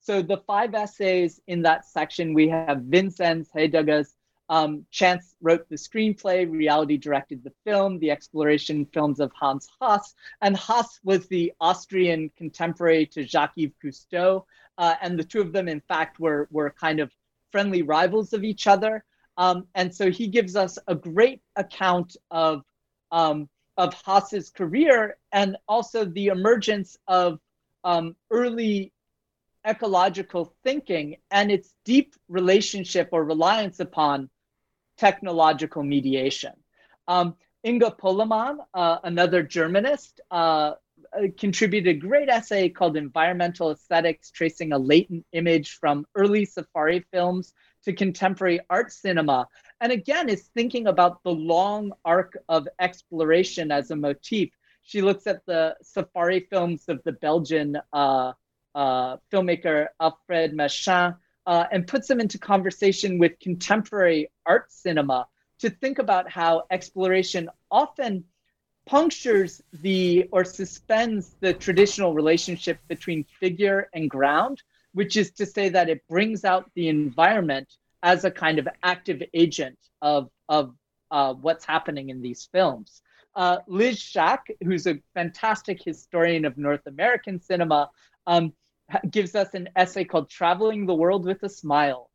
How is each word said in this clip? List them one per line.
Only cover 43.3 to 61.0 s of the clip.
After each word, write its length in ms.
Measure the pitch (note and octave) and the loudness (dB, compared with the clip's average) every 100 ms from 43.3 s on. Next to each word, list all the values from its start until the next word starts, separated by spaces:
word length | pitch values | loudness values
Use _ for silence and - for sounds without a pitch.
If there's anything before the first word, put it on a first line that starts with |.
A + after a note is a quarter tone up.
| F3+ F3 F3 E3 | 0 -4 -2 -4
Aesthetics, 600 | D3+ _ E3 E3 D#3 - | -4 _ 0 0 -4 -10
Tracing 400 | - E3 - D#3+ | -4 -4 -2 -2
a 60 | C#3+ | -2
Latent 460 | C3 D#3 G3 E3+ - | 4 4 4 -10 -8
Image 460 | E3+ E3+ E3 D3 - | -4 2 2 0 -4
from 260 | D#3 C#3+ D3 - | -2 -2 -4 0
Early 280 | G3+ G#3 | 2 2
Safari 600 | G3+ - D#3 D#3+ D3+ F3 F3 | -2 -6 -10 -2 0 0 -2
Films 420 | F#3 F3+ F#3 F3+ _ _ _ | -2 0 -2 -8 _ _ _
to 80 | - | -8
Contemporary 680 | F#3 G3 F3 F#3+ F#3 F#3+ F3 - | -2 -4 0 -2 0 0 -2 -2
Art 240 | F#3 A#3+ | -2 -2
Cinema. 540 | - F#3+ F3 D3+ C3 B2 _ _ _ | -6 -4 -2 0 0 -2 _ _ _
And 120 | A#3 | -2
again, 360 | A#3+ F3+ D#4 D4+ | -2 -2 -2 -2
is 140 | G3 | -4
thinking 460 | _ A#3 A#3+ A#3+ A3 | _ -6 -4 -2 0
about 340 | F3+ F3 F3 | 4 2 2
the 80 | F3+ | -6
long 600 | E3+ D#3 E3+ G3 G#3 G#3 G3 | -4 0 2 2 -2 -8 -8
arc 320 | E3 F3 F#3 - - | 0 2 0 -10 -2
of 180 | D#3+ C#3+ - | -2 -2 -6
exploration 880 | F3+ F3+ _ E3 D#3 E3+ F#3 - D#3 | -6 -6 _ -4 2 4 2 -4 -2
as 220 | C#3+ C#3 | -2 -2
a 40 | D#3 | -4
motif. 540 | D3 C#3+ - A3 F3 _ _ _ | -4 -4 -4 -4 -4 _ _ _
She 180 | _ G#3 | _ 0
looks 280 | G3 G3 G#3+ | 0 0 -4
at 180 | F#3+ - | -6 -4
the 300 | E3 D#3+ - | -2 -2 -4
safari 600 | _ - - F3+ F3 F#3 F3+ | _ -8 -8 -2 0 0 0
films 380 | G3 F3 D#3+ - | -2 -2 -4 -6
of 120 | D3 | -6
the 80 | E3 | -6
Belgian, 640 | C#3 D3+ E3 C#3+ D#3+ D3 D3 - | -4 0 0 2 -2 -2 -6 -6
uh, 400 | D3 C#3 C3+ B2+ B2+ _ _ _ | 0 2 2 -2 -8 _ _ _
uh, 420 | D3 C#3 B2+ B2+ C3 _ | -2 0 0 -2 -8 _
filmmaker 540 | G3 F3+ E3+ F3 D3+ D3+ _ | -2 0 0 0 0 -2 _
Alfred 520 | D#3+ - - E3+ D#3+ | -2 -2 -4 -2 0
Machin, 600 | D3+ C#3+ - - F3+ | 0 -2 -2 2 2